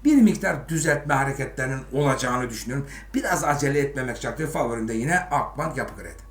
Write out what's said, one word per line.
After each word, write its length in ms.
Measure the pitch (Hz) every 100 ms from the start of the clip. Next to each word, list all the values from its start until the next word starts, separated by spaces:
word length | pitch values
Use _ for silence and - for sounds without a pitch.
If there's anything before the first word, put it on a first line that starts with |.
bir 120 | 294 294
miktar 540 | 214 151 185 151 -
düzeltme 440 | 160 160 143 147
hareketlerinin 680 | 139 139 135 135 - 131 135 -
olacağını 560 | 131 143 127 127 123 123
düşünüyorum. 380 | 113 113 135 139 - -
Biraz 300 | 269 - 160
acele 360 | 151 143 143 143
etmemek 380 | 139 139 123 113
şartıyla 340 | 123 107 151
favorim 360 | 160 123 117 110
de 60 |
yine 260 | 113 135 180
Akbank, 580 | - 143 - - 160 135
Yapı 240 | 117 -
Kredi. 220 | 92 - -